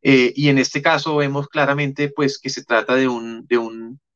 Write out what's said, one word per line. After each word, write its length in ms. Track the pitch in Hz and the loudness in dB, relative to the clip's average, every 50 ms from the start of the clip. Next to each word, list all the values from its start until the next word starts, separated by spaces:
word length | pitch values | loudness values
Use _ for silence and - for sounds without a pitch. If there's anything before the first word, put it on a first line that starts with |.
| - | 4
Eh, 300 | 135 139 131 123 120 - | 6 4 6 4 2 0
y 140 | 139 147 143 | 0 2 2
en 80 | 139 | 4
este 240 | 135 131 - - 147 | 4 2 0 -4 0
caso 340 | 139 170 160 143 147 165 151 | 2 2 2 2 0 -2 0
vemos 320 | 147 143 139 139 143 143 | 0 0 0 -2 -4 -6
claramente, 640 | - - 156 143 139 139 143 147 139 139 147 147 143 143 | -4 -2 0 0 0 0 -2 -2 -4 -2 -4 -4 -4 -2
pues, 260 | - 147 139 139 - | -2 -2 -2 -2 -4
que 100 | - 135 | -8 -8
se 160 | - 120 - | -8 -8 -4
trata 300 | - 120 110 107 - 127 | 0 0 0 2 2 0
de 120 | 131 131 | 2 2
un, 380 | 127 123 117 113 117 117 113 - | 0 -2 -4 -8 -10 -12 -14 -4
de 100 | _ 120 | _ 0
un, 440 | 120 117 113 113 113 113 113 131 143 _ _ _ | 0 0 -4 -10 -12 -14 -14 -16 -20 _ _ _